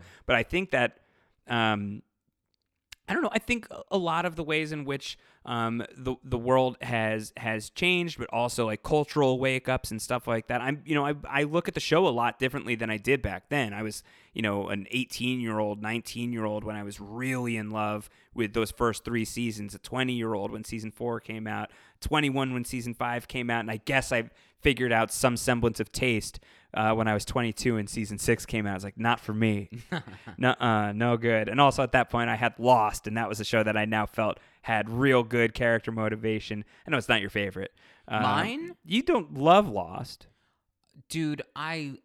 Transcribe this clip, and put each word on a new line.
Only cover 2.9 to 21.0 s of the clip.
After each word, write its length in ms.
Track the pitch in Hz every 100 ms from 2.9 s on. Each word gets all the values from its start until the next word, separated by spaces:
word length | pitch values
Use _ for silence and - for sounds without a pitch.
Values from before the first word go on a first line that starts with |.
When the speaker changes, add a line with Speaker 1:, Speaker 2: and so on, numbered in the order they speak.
| - -
Speaker 2:
I 40 |
don't 100 | 233
know. 60 | 311
I 60 | 220
think 280 | - 240 -
a, 100 | - -
a 60 | 196
lot 280 | 170 165 175
of 100 | 165
the 60 |
ways 280 | 156 156 151
in 140 | 151 139
which, 320 | 139 - - _ _ -
um, 380 | 120 113 117 - -
the, 180 | 127 127
the 140 | 135 123
world 400 | 120 131 131 123
has, 520 | 120 117 110 110 107 -
has 340 | 113 110 107
changed, 460 | - 180 180 170 -
but 120 | 120
also, 340 | 117 120 - 110
like, 160 | 107
cultural 540 | - 151 143 151 135 127
wake-ups 540 | 131 131 131 127 -
and 100 | 110
stuff 240 | - 123 -
like 220 | 113 -
that. 140 | 120
I'm, 200 | 127 143 151
you 100 | 147
know, 100 | 143
I, 100 | 147 -
I 140 | 139
look 240 | 147 165 -
at 60 |
the 80 | -
show 260 | - 156 185
a 20 |
lot 300 | 120 120 -
differently 360 | 131 135 110 113
than 140 | 110
I 60 | 107
did 260 | 117 135
back 280 | 107 92 -
then. 240 | 147 113
I 80 | 101
was, 180 | 110 - - - _
you 80 | -
know, 280 | 110 101 98
an 180 | 101 98
eighteen-year-old, 880 | 123 123 - 123 127 113 107 104 104
nineteen-year-old 840 | 107 113 - 120 120 117 107 107
when 140 | 107 107
I 60 |
was 180 | 101 104
really 560 | 101 113 131 127 120 113
in 140 | 107
love 380 | 107 107 104 - _ _
with 200 | - 107
those 180 | 113 110
first 320 | - 120 104
three 220 | - 117 107
seasons, 500 | - 120 107 101 101
a 40 |
twenty-year-old 720 | - 127 127 120 113 104 101
when 120 | 110
season 280 | 110 113 110
four 280 | -